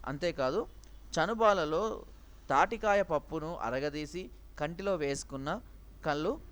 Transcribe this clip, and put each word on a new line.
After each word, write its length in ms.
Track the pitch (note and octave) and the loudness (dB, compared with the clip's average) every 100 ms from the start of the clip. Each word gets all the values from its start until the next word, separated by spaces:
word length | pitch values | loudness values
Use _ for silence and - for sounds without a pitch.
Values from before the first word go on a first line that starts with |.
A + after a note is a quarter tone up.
| - | -6
అంతేకాదు, 500 | C#3+ F3 D#3+ C3 F3 - - - - - - | -2 -2 0 0 0 -4 -12 -18 -18 -4 0
చనుబాలలో 680 | E3 A3+ A3 G3 D3+ D#3 A3 - - - - - - | 0 6 6 6 2 0 0 -4 -10 -20 -20 -20 2
తాటికాయ 500 | C#3 G3 A3 A3 G3+ F3 | 6 6 4 4 4 4
పప్పును 400 | D3+ - D#3 D#3 E3+ A#2 | 0 0 -6 -6 -4 -2
అరగదీసి 560 | B2+ D3 D3 D3+ F3+ - - - - | 0 -2 -4 -8 -8 -10 -14 -18 -6
కంటిలో 340 | D3+ E3+ G3 F3+ | -4 -2 -2 0
వేసుకున్న 540 | C#3+ C#3 - C#3 C#3 G#3 - - - - D#3 | 0 -2 -6 -8 -6 -6 -8 -20 -20 -6 -2
కళ్ళు 240 | D3 E3+ C#4 - | 0 0 -2 -8